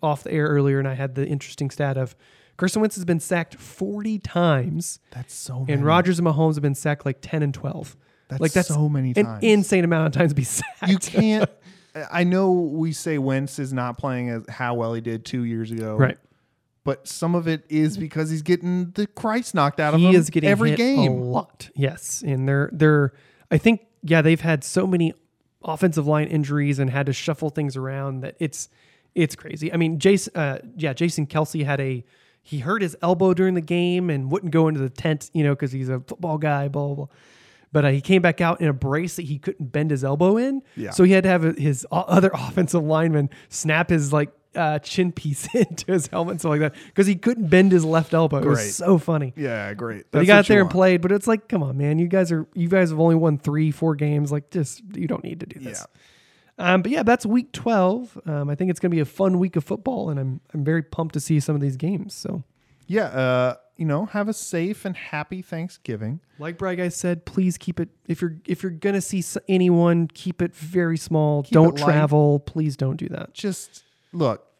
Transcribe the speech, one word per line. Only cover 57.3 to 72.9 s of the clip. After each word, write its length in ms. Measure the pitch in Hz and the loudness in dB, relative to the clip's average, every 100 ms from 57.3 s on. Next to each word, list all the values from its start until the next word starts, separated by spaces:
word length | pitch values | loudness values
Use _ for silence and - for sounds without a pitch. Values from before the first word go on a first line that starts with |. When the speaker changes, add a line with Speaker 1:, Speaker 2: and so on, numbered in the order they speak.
| 247 - | -2 -2
Speaker 1:
twelve. 680 | - 233 208 180 233 240 - 170 | -6 -2 2 2 -2 -8 -12 -8
Um, 240 | 147 143 | -4 -4
I 60 | 143 | -2
think 140 | 185 | -2
it's 100 | 170 | -2
gonna 120 | 180 | 0
be 80 | 165 | 0
a 60 | 139 | -2
fun 340 | - 196 180 | 0 2 2
week 160 | 185 165 | 0 -2
of 80 | |
football, 460 | - 214 262 240 170 | -4 -6 -6 -4 -4
and 100 | 139 | -4
I'm, 220 | 135 135 _ | -4 -6 _
I'm 100 | 156 | -4
very 200 | 143 165 | 0 -2
pumped 300 | 156 - 160 | -2 -6 -6
to 60 | 151 | -4
see 200 | - 151 | 0 0
some 160 | 139 147 | 0 -2
of 60 | |
these 160 | 139 131 | -2 -2
games. 360 | 165 196 202 | -4 -4 -6
So 300 | - - 175 - _ _ _ - | -12 -8 -8 -10 _ _ _ -4
Speaker 2:
Yeah, 180 | 208 165 | -2 0
uh, 500 | 131 127 127 127 - _ - | 0 2 2 0 -2 _ -6
you 80 | 160 | -2
know, 200 | 151 214 | -2 -2
have 200 | 208 208 | -4 -4
a 60 | |
safe 520 | 214 - 170 180 214 196 | -6 -6 -4 -4 -4 -8
and 100 | - | -10
happy 460 | - 151 147 185 | -10 -10 -8 -12
Thanksgiving. 800 | - 165 180 - - 107 107 156 _ - | -10 -8 -10 -10 -10 -8 -6 -8 _ -14
Speaker 1:
Like 200 | 156 170 | -12 -6
Bry 160 | 190 180 | -6 -4
Guy 140 | 175 | -4
said, 360 | - 180 170 - | -4 -4 -4 -4
please 320 | - 185 - | -2 0 -2
keep 220 | - 175 | -6 -6
it, 100 | 165 _ - | -8 _ -8
if 160 | 165 | -6
you're, 140 | 175 160 - | -6 -6 -8
if 160 | 175 | -6
you're 80 | 190 | -6
gonna 300 | 160 202 196 | -4 -2 -2
see 180 | - 190 | -2 -6
s-, 180 | - - - | -4 -6 0
anyone, 600 | 185 180 170 170 170 165 | 4 6 6 4 4 0
keep 340 | - 180 - | -4 -8 -4
it 120 | 175 | -4
very 440 | - 156 180 170 160 | -6 -6 -2 0 -2
small. 460 | - 156 151 147 | -2 0 2 0
Speaker 2:
Keep 100 | 139 | 4
Speaker 1:
Don't 260 | 160 165 143 | 6 6 4
Speaker 2:
it 20 | |
light. 100 | 147 | 2
Speaker 1:
travel. 460 | 151 151 151 147 147 | 2 4 4 4 2
Please 340 | - 160 156 135 | -2 -4 -4 -2
don't 200 | 135 | -4